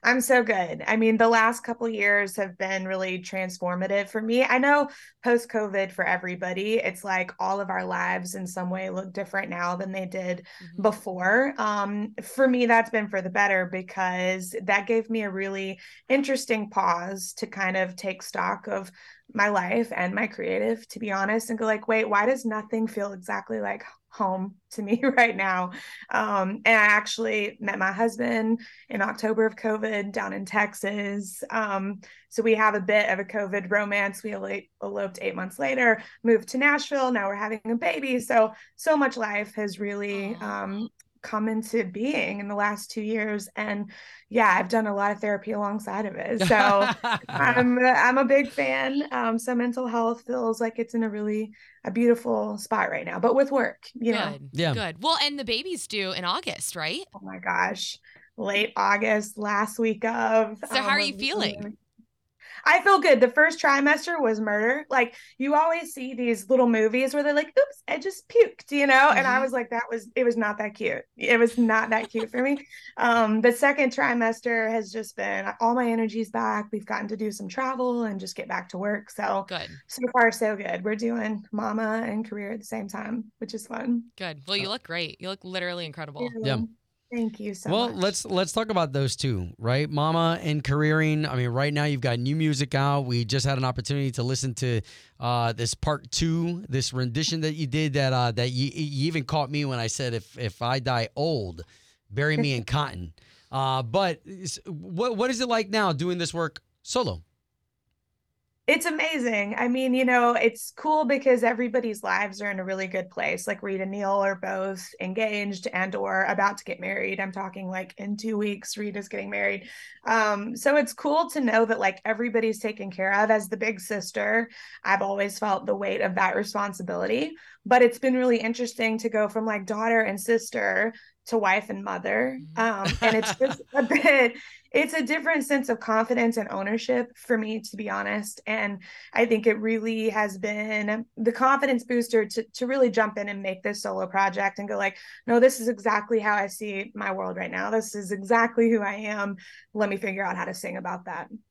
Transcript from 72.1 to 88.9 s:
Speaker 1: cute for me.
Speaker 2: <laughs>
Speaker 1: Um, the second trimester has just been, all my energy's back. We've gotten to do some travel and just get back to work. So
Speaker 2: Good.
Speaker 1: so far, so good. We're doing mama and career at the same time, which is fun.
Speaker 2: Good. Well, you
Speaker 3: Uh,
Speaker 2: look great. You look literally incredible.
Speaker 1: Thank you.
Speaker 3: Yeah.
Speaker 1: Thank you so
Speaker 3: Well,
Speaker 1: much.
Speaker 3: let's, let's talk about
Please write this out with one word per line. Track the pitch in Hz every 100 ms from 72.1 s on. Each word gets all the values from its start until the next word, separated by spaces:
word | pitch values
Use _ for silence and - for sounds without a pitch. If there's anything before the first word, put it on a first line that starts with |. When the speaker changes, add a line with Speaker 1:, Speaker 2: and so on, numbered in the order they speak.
Speaker 1:
cute | 226 226
for | 247
me. | 262 285 -
Speaker 2:
<laughs> | - - -
Speaker 1:
Um, | 233 233 220 220
the | 233
second | 240 277 285 269
trimester | 262 269 240 226 226 247 233 220
has | 226 202
just | 214 214 -
been, | 202 196 196 202
all | 226 240
my | 240
energy's | 226 226 214 220
back. | 226 220 214 208
We've | 208
gotten | 208 214 214
to | 214
do | 214
some | 208 196
travel | 185 262 262 254 240
and | 233 196
just | 185
get | - -
back | 185 180
to | 180
work. | 202 208 208
So | - 202 196 190
Speaker 2:
Good. | 180 - - _
Speaker 1:
so | - 247
far, | 247 233
so | 226 220 202
good. | 196 180
We're | 185 208
doing | 233 233 214 214 214
mama | 214 220 214 220 220
and | 233 214 220
career | 208 202
at | 226
the | 208
same | 220 202
time, | 202 214 233 220 _
which | 226
is | 220 -
fun. | 226 233 240 233 -
Speaker 2:
Good. | 185 151 139
Well, | 202
you | 190
Speaker 3:
Uh, |
Speaker 2:
look | 226
great. | - 170 165 -
You | 185
look | 196
literally | 185 185 180 175 165
incredible. | 147 151 143
Speaker 1:
Thank | 240
you. | 226
Speaker 3:
Yeah. | 135 131 226 - _ _ _
Speaker 1:
Thank | 240 226 220
you | 208
so | 196 -
Speaker 3:
Well, | 190 240
Speaker 1:
much. | 220
Speaker 3:
let's, | 185 - -
let's | 185 185
talk | - 220
about | 202 160